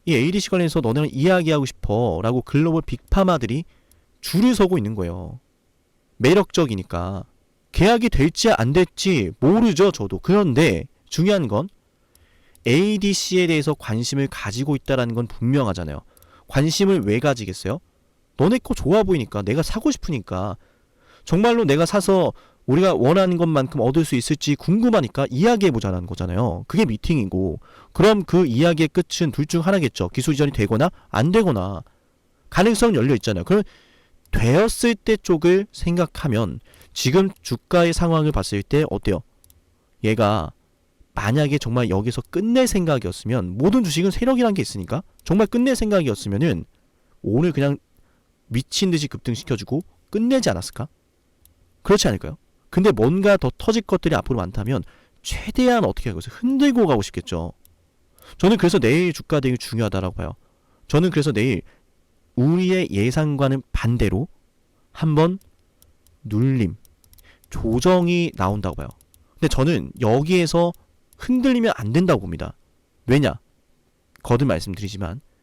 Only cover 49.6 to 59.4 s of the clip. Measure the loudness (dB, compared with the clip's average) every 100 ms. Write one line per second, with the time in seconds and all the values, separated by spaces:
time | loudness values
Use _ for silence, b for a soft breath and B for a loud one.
49.6 | -4 -6 -8 _ _ -4 0 0 0 -4
50.6 | -6 -12 -14 _ _ _ _ _ _ _
51.6 | _ _ 0 2 2 -2 -6 -14 _ _
52.6 | _ 2 2 4 2 2 2 2 0 -2
53.6 | -2 -2 -2 -2 0 -2 -2 -4 -4 -6
54.6 | -4 -4 -6 b b b -10 -8 -6 0
55.6 | 2 2 0 -4 -6 -8 -12 -6 -4 2
56.6 | 2 4 2 2 -2 -8 -8 -8 -8 -12
57.6 | _ _ _ _ _ B B -2 2 2
58.6 | 2 2 2 2 0 -4 -4 -2